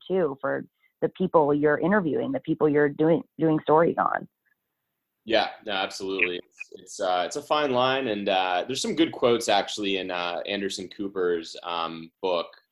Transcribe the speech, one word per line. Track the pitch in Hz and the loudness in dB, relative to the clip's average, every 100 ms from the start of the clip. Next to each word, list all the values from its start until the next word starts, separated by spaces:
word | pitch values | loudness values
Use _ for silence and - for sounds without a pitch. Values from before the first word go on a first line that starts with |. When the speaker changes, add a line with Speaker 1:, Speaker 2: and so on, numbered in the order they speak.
| - | -4
Speaker 1:
too | 185 160 135 | 0 0 -2
for | 139 139 135 _ _ _ | -4 -4 -6 _ _ _
the | 160 - | -4 -2
people | 185 170 143 | 2 4 4
you're | 147 151 147 | 4 2 2
interviewing, | 170 208 160 123 127 | 2 2 0 -2 -2
the | 139 | -4
people | - 156 151 | -4 0 2
you're | 147 147 | 4 2
doing, | 147 156 170 - - | 2 2 2 0 -2
doing | 160 156 | 0 2
stories | - 151 165 - | 4 4 4 2
on. | - - - _ _ _ _ _ _ _ _ _ | 0 -2 -6 _ _ _ _ _ _ _ _ _
Speaker 2:
Yeah, | 110 110 92 - | 0 2 2 -4
no, | 110 | -6
absolutely. | 95 98 - 98 95 92 87 | -2 -4 -4 -6 -2 -2 -4
It's, | - - - | -10 -20 -20
it's, | - 92 - | -20 -16 -4
uh, | 95 90 85 | 0 0 -2
it's | 147 | -6
a | |
fine | 139 151 147 | -2 0 2
line, | 123 127 135 131 | 2 2 0 -2
and, | 104 98 | -2 0
uh, | 95 92 90 - | 0 2 -2 -2
there's | 131 | -4
some | 233 | -2
good | 165 165 | 0 0
quotes | - 123 117 113 | 2 2 2 2
actually | 101 95 - 101 95 | 2 0 -4 -2 -2
in, | 92 | -2
uh, | 90 87 85 - | -4 -4 -4 -4
Anderson | 101 98 98 90 | -4 -4 -6 -10
Cooper's, | - 98 95 90 85 82 - | -8 -6 -2 0 0 -4 -12
um, | 87 85 82 82 82 _ | -6 -4 -4 -6 -14 _
book, | 95 87 82 - _ | -2 -2 -4 -12 _